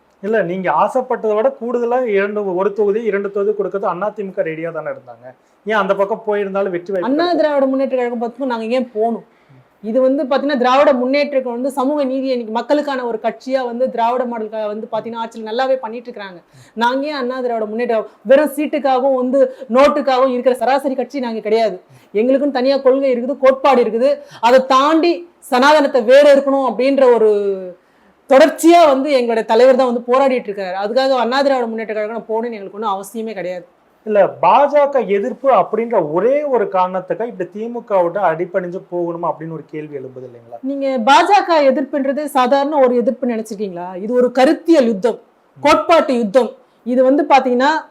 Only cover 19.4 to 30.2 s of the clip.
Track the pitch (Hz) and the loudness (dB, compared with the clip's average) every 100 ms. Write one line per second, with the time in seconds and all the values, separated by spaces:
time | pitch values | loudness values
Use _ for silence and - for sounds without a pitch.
19.4 | 254 - 247 240 285 294 269 254 269 247 | 0 -2 -2 4 4 2 0 2 2 2
20.4 | 247 247 226 277 285 262 240 285 240 226 | 0 0 0 0 0 -4 -6 -6 -6 -6
21.4 | 214 226 220 180 _ _ _ 202 240 269 | -2 0 0 -4 _ _ _ -2 2 2
22.4 | 285 262 254 269 269 269 277 240 254 277 | 0 0 0 2 2 2 2 0 -2 0
23.4 | 262 269 294 262 220 226 269 285 - - | 2 4 4 4 2 0 0 0 -6 -2
24.4 | 233 262 262 262 285 320 339 320 - _ | 4 4 4 2 4 4 2 0 -6 _
25.4 | - 247 277 302 277 269 220 269 294 277 | -4 2 4 4 4 0 6 6 8 6
26.4 | 277 269 262 214 262 269 254 233 220 208 | 4 0 -2 -2 0 4 4 6 4 2
27.4 | 202 190 185 175 _ _ _ _ - 269 | 0 -4 -8 -18 _ _ _ _ 2 6
28.4 | 320 320 320 339 320 269 294 269 233 226 | 6 4 6 8 6 4 2 0 0 -2
29.4 | 220 226 262 247 254 233 240 254 | 0 4 6 6 2 -2 0 2